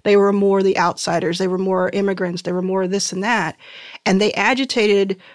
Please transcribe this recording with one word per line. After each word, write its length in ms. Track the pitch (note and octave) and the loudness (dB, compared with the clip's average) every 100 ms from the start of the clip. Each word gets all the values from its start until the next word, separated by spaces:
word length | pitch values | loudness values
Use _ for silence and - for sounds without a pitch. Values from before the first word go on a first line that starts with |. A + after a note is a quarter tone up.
They 120 | G#3 G3+ | 2 4
were 140 | G3+ | 4
more 300 | G3+ G3 G3 | 4 2 4
the 160 | F#3+ F#3+ | 2 2
outsiders. 600 | F3 - - E3+ D#3+ F3 | 0 -2 -4 -2 -2 -2
They 100 | F#3+ | -2
were 100 | F#3 | -2
more 300 | F#3+ F#3 F#3 | -2 0 0
immigrants. 480 | G3+ G3 F#3+ F#3 F3 | 0 -2 -2 -4 -6
They 100 | F3 | -4
were 100 | F3+ | -4
more 240 | F#3 F#3+ F#3 | -2 -2 -2
this 240 | G3 G3 | -4 -4
and 120 | F#3 | -4
that. 320 | G3+ A3+ D#3+ - - - - - | -2 -2 -2 -8 -16 -20 -20 -8
And 160 | - F#3+ | 0 2
they 120 | G#3 | 2
agitated 840 | - G3+ C4 C4 B3 G#3+ G3+ G3 F#3+ - | 2 0 0 -2 0 2 2 0 -4 -12